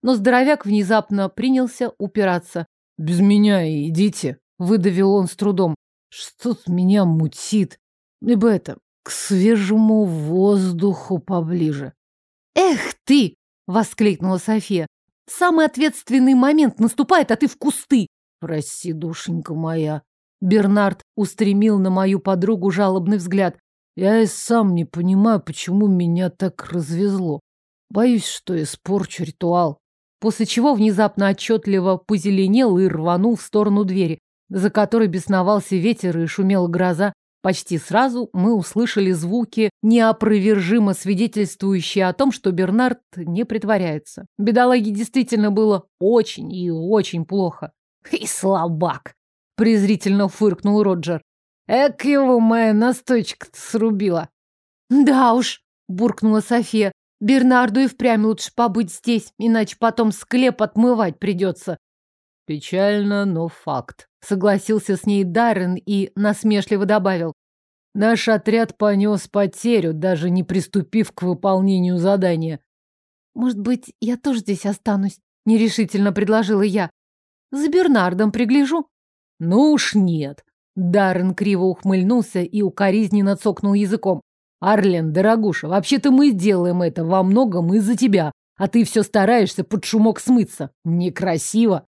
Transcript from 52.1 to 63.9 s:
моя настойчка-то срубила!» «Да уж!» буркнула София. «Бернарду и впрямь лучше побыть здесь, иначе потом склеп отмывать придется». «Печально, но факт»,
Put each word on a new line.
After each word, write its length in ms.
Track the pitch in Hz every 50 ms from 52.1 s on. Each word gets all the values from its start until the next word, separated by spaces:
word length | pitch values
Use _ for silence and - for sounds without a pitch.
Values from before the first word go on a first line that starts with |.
| 285 277 277 254 254 233
моя 340 | 226 226 226 233 226 220 214
настойчка-то 840 | 208 226 247 247 247 - - 254 233 175 - - _ - - _
срубила!» 720 | - - - - 226 220 226 220 190 208 196 175 165 156 - _ _ _ _ _ _ _ _ _ _ _ _
«Да 440 | 247 277 285 262 269 262 269 240 226
уж!» 280 | 247 240 - - - _ _ _ _ _
буркнула 540 | - 185 180 226 240 - - 214 220 214 214
София. 500 | 208 - 240 240 214 - - 214 208 196 - _ _ _ _ _
«Бернарду 580 | 208 208 269 269 254 254 254 247 247 240 196 254
и 80 | 269
впрямь 380 | 254 - _ - 254 226 214 214
лучше 260 | 220 220 - - - _
побыть 380 | - 233 233 185 226 233 170
здесь, 400 | - - _ 240 233 220 - - _
иначе 400 | _ 208 233 226 226 214 208 - _
потом 320 | - 226 226 - 233 220
склеп 500 | - - - _ - 247 262 254 247 -
отмывать 580 | 214 - _ 208 233 247 247 220 220 175 147 _
придется». 580 | - 190 202 175 196 190 170 - - - 165 - _ _ _ _ _ _ _ _ _ _ _ _ _
«Печально, 800 | - 151 147 - - - 185 196 202 208 208 202 202 202 202 202
но 240 | 202 180 160 165
факт», 600 | 165 - - - 165 143 127 - -